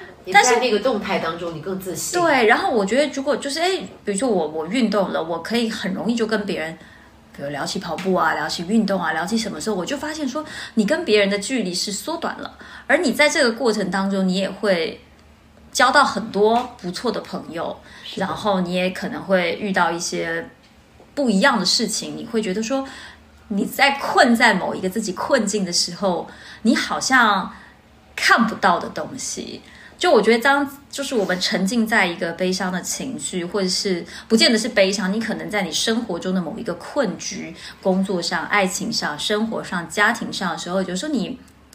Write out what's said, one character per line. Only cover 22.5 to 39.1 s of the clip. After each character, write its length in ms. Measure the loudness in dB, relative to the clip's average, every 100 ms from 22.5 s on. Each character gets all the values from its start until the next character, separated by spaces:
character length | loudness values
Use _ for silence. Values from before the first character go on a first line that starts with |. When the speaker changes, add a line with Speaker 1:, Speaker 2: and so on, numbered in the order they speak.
Speaker 2:
得 80 | -2
说， 240 | -2 -4 -4 -12 -18 -20 -20 -16 -6
你 180 | -2 -2
在 260 | 2 2
困 440 | 2 0 4 6 6
在 180 | 6
某 220 | 4 0 -2
一 60 |
个 80 | -4
自 120 | -2
己 120 | -4
困 340 | -4 0 0 2
境 160 | -2
的 80 | -2
时 240 | -2 -2 -2
候， 340 | -2 -2 -6 -14 -20 -2
你 120 | 2 2
好 240 | 0 -2
像 520 | 2 6 6 4 -2 -10 -20 -20 _ -20 -14 0
看 300 | 4 6 4
不 80 | 2
到 220 | 2 2
的 120 | -2
东 180 | -8 -10 -8
西。 440 | -8 -8 -10 -12 -18 -20 -16 -2
就 120 | 6
我 120 | 6
觉 100 | 6
得 100 | 4
当， 360 | 4 4 2 -6 -14
就 140 | -8
是 100 | -2
我 120 | 0 0
们 120 | 0
沉 260 | 0 0 2
浸 180 | 2 2
在 220 | 2 2
一 80 | 0
个 160 | -4
悲 220 | -2 -2
伤 180 | 0 -2
的 100 | -4
情 380 | -4 -6 -6 -8
绪， 240 | -6 -6
或 180 | -4 -2
者 60 | 0
是 380 | 0 0 -2 -6 -10 0
不 80 | 4
见 120 | 4
得 80 | 2
是 120 | 2
悲 200 | 2 2
伤， 220 | 2 -2
你 80 | -2
可 140 | -2
能 160 | -6 -4
在 120 | -4
你 80 | -2
生 320 | -2 0 0
活 140 | -2 -4
中 160 | -2
的 80 | -2
某 160 | -2 -6
一 60 |
个 100 | -6 -8
困 420 | -4 -2 -2 -2
局、 360 | -8 -8 -10 -12 -18 -4
工 200 | 0 2
作 200 | 2 -2
上、 240 | -2 -4 0
爱 200 | 2 2
情 240 | -2 -4
上、 300 | -4 -4